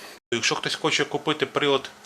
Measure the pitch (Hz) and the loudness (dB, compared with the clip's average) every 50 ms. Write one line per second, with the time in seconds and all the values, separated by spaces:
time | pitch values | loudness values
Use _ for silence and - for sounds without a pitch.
0 | - - - - _ - 120 117 - - 156 147 - 147 - - - 156 143 - | -16 -18 -18 -20 _ -4 -2 0 0 0 0 0 -2 -4 -2 0 0 2 2 2
1 | 143 - - 135 - 160 151 - 139 131 - 143 147 143 139 131 - - - - | 2 0 -2 -2 0 0 0 0 0 -2 0 2 2 4 2 2 0 -2 -14 -18
2 | - | -20